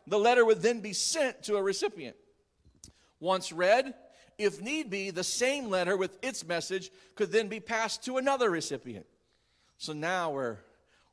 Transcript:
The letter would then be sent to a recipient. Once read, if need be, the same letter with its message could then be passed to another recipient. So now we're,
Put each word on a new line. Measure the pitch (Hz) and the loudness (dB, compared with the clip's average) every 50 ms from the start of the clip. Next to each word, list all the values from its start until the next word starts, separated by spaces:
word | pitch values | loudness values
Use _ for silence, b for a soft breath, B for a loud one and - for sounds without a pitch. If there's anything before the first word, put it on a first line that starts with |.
| _ | _
The | 151 196 | 0 2
letter | 208 208 240 247 247 233 | 4 6 6 8 8 8
would | 220 220 175 175 | 8 6 6 4
then | 233 240 226 | 2 0 0
be | 196 214 180 | -4 -6 -4
sent | - - - - 320 285 254 - - - | -4 -2 -2 0 0 0 0 -2 -4 -4
to | 214 208 | -2 0
a | 202 | 0
recipient. | 190 196 196 - - 403 - 175 139 117 - - _ _ _ _ _ _ _ _ _ _ _ _ - b b b b b b b | 0 0 0 -2 -2 -4 -4 -8 -12 -14 -16 -18 _ _ _ _ _ _ _ _ _ _ _ _ -20 b b b b b b b
Once | 156 180 190 185 180 - | 0 0 0 0 0 -4
read, | 165 165 180 190 220 254 269 277 - - - B B B B B B - | -2 2 4 6 6 6 4 0 -6 -14 -20 B B B B B B -2
if | 208 196 - 156 | 0 0 0 -2
need | 190 254 302 311 294 214 | -6 -6 -4 -4 -4 -6
be, | 190 202 196 196 | -6 -6 -6 -6
the | 165 175 190 | -6 -4 -4
same | - - - 247 262 285 285 254 214 | -4 -2 0 0 0 0 -2 -2 -2
letter | 190 185 175 180 202 | 0 0 2 2 0
with | 185 190 180 - - - | 0 0 -4 -6 -6 -8
its | 262 233 - - | -8 -8 -8 -6
message | 160 175 165 160 - 190 190 185 - B B B B B | -4 -4 -4 -4 -4 -6 -8 -8 -10 B B B B B
could | - 208 170 | -4 -2 0
then | 175 220 220 190 | 0 0 0 -2
be | 220 214 | -4 -10
passed | - - 233 220 226 208 - - - | -6 -6 -4 -4 -2 -4 -6 -8 -8
to | 254 254 | -6 -4
another | 262 254 277 277 262 247 208 | -2 0 0 2 2 2 0
recipient. | 170 160 160 - 143 120 - 123 110 95 - - _ _ _ _ _ _ _ _ _ _ _ _ _ | 0 0 -2 -6 -8 -8 -8 -12 -14 -14 -16 -18 _ _ _ _ _ _ _ _ _ _ _ _ _
So | - - 156 156 | -14 -12 -10 -8
now | 151 156 170 185 180 170 160 | -6 -4 -2 -2 -2 -2 -4
we're, | 139 139 127 117 107 101 - _ _ _ b b b b b b | -4 -4 -4 -6 -6 -8 -14 _ _ _ b b b b b b